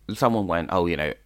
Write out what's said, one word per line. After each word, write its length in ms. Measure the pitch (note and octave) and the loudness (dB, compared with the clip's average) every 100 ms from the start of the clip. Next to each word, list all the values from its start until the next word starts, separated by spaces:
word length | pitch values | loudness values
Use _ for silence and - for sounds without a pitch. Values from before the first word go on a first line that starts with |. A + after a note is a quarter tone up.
| - | -12
Someone 340 | G#2+ B2+ A2+ F#2+ | 0 2 2 0
went, 220 | E2+ E2 | -2 0
"Oh, 140 | F#2 F2 | 0 0
you 100 | D#2 | 0
know," 180 | D2+ - | -2 -6